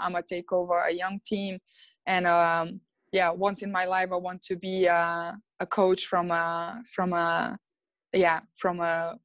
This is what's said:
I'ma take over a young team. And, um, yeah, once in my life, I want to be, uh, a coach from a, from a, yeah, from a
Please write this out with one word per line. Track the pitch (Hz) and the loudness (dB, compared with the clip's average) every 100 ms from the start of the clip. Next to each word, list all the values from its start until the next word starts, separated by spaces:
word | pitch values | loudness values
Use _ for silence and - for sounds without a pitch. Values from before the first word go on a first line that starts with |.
I'ma | 180 180 | -2 -4
take | 175 180 175 | -4 -8 -2
over | 185 175 175 | -2 0 0
a | 175 | 0
young | 175 185 196 | -2 -4 -6
team. | - 208 196 185 - - - _ - | -4 -4 -4 -8 -14 -20 -20 _ -2
And, | 185 | 2
um, | 175 170 170 165 165 185 _ _ _ | 4 4 4 2 -2 -8 _ _ _
yeah, | 190 175 | 0 2
once | 180 196 196 | 2 -2 -2
in | 202 | -4
my | 190 | -2
life, | 185 185 185 | 0 0 -2
I | |
want | 180 180 185 | -2 -2 -4
to | - | -8
be, | 180 185 190 180 | -6 -4 2 4
uh, | 170 170 170 170 208 - - | 4 2 -2 -6 -10 -14 -10
a | 185 | -4
coach | - 185 190 - | 2 4 2 0
from | 185 175 | 0 0
a, | 170 170 170 170 - - | 0 0 -4 -6 -10 -10
from | - 180 | -4 -2
a, | 175 170 165 - - _ _ _ _ _ | 0 0 0 -2 -6 _ _ _ _ _
yeah, | 190 175 165 - | 2 2 2 -4
from | - 185 175 | -6 -4 -2
a | 170 165 170 - | -2 -2 -4 -8